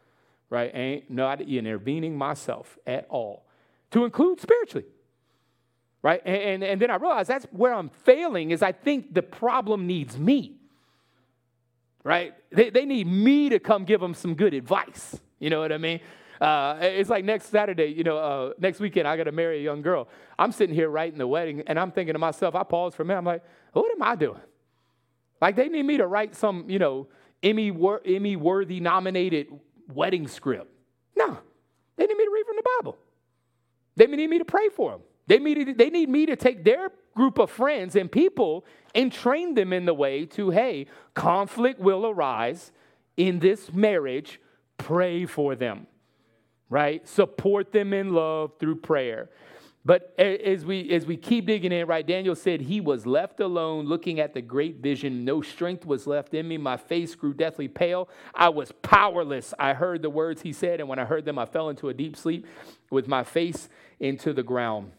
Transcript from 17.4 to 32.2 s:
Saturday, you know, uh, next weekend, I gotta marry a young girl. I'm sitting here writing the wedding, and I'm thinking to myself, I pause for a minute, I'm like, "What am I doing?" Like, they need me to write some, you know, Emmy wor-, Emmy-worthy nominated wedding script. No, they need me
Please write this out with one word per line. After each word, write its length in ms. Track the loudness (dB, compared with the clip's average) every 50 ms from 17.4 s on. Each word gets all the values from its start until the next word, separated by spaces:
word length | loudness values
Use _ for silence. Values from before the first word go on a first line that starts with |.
| -4
Saturday, 400 | 0 0 2 2 2 0 0 0
you 160 | 0 0 -2 -2
know, 160 | 0 0 0
uh, 340 | -2 -2 -2 -2 -4 -6 -6 -2
next 220 | -2 -2 -2 -2
weekend, 260 | -6 0 0 0 2
I 100 | 2 0
gotta 140 | 0 -2 -4
marry 280 | -2 -2 -2 -2 -2 -4
a 40 | -4
young 180 | -4 -6 -4
girl. 280 | -2 0 0 0 -2 -6 -14 -20 -20 -14 0 0
I'm 120 | 0 0
sitting 240 | 2 0 0 2 2
here 140 | 0 0 0
writing 300 | 0 -2 -4 -4 -4 -4
the 80 | -2
wedding, 360 | 0 0 0 -2 -2 -6 -8 -4 -2
and 100 | 0 0
I'm 140 | 0 -2 -2
thinking 220 | -4 -2 -2 -2
to 40 | 0
myself, 380 | 0 -2 -2 0 -2 0 0
I 80 | -2 -2
pause 320 | 0 0 -2 -2 -2 -4
for 60 | -6 -4
a 40 |
minute, 120 | -2 -2 -2
I'm 60 | 0
like, 200 | -2 -4 -4 -6 -16 _ _ _ _ _
"What 180 | 0 0 0 0
am 100 | 0 0
I 140 | 0 0
doing?" 240 | 0 -2 -2 -4 -8 -18 _ _ _ _ _ _ _ _ _ _ _ _ _ _ _ _ _ _ _
Like, 140 | 0 2 4
they 140 | 2 0 0
need 160 | 0 -2 0
me 140 | 0 2 2
to 80 | 2
write 280 | 2 2 -2 -2 -2 -4
some, 340 | -2 -2 -2 -2 -2 -6 -4
you 120 | 0 2
know, 260 | 2 2 0 -2 -8 -12 _ _ _ _ _ _ 0
Emmy 260 | 2 2 2 0 0
wor-, 320 | 0 2 2 2 2 0 0
Emmy-worthy 760 | 0 0 0 0 -2 -2 0 0 2 2 2 -2 -2 -4 -2
nominated 720 | 0 2 2 2 0 0 0 0 0 0 0 -2 -2 -6 -12 -20 _ _ _ _ _ -14 -2
wedding 340 | -2 0 0 0 -2 -4
script. 400 | -6 -12 -8 -4 -4 -4 -4 -6 -16 _ _ _ _ _ _ _ _ _
No, 220 | 0 0 0 0 -8 -16 _ _ _ _ _ _ _ _ _ _
they 100 | 0 0
need 100 | 0 2
me 80 | 2